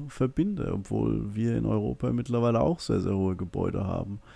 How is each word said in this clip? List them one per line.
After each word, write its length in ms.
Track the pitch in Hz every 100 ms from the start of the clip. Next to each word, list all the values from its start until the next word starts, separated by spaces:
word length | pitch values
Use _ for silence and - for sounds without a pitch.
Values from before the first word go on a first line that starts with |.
| 143
verbinde, 640 | - 131 - 196 185 -
obwohl 600 | 98 - 110 113 110 107
wir 240 | 107 117 117
in 80 | 110
Europa 460 | 107 110 127 123
mittlerweile 500 | 120 120 120 117 117
auch 180 | 143 170
sehr, 200 | - 101
sehr 160 | 92 98
hohe 200 | 95 92
Gebäude 500 | 92 95 90 92 95
haben. 340 | 87 98 101 -